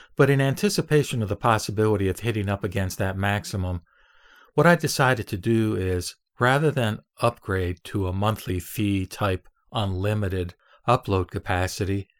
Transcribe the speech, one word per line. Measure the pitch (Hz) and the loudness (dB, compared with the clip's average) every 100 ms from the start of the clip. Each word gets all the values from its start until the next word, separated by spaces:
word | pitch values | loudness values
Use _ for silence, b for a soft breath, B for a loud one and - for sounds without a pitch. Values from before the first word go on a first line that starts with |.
| B - | B 2
But | 139 | 4
in | 139 | 4
anticipation | 135 - 208 180 151 151 135 127 | 2 0 0 0 2 2 2 -4
of | 104 | -4
the | 101 | 0
possibility | 123 110 - 104 107 101 98 | 2 2 0 0 2 2 0
of | 90 | 0
hitting | 117 107 101 | -2 -2 -2
up | 98 | -2
against | 104 98 95 - | -2 -2 -4 -2
that | 95 95 | -4 -2
maximum, | 101 101 - 101 92 90 b b b b b b b | -2 -2 -4 -4 -4 -4 b b b b b b b
what | - 160 | 2 4
I | 170 | 4
decided | 143 - 131 120 101 | 2 2 2 2 -2
to | 98 | -4
do | 110 113 110 101 | 0 2 2 0
is, | 92 90 - - _ _ | 0 -2 -4 -12 _ _
rather | 123 139 156 | 2 4 2
than | 135 110 107 - _ | 2 -2 -2 -10 _
upgrade | 120 - - 95 90 87 | -2 -2 -4 -2 -2 -4
to | - 104 92 | -6 -4 -2
a | |
monthly | 95 104 107 - 92 | 0 0 -2 -4 -6
fee | - - 104 98 | -6 -4 0 0
type | 92 - 101 92 - _ _ | -4 -4 -2 -4 -8 _ _
unlimited | 117 101 92 101 107 98 92 90 - b b - | -4 -4 -2 -2 -2 -2 -4 -6 -10 b b 0
upload | 120 - 95 90 | 0 2 0 0
capacity, | 101 - 92 92 - 95 101 - b | -6 -4 -2 -2 -2 -2 -2 -6 b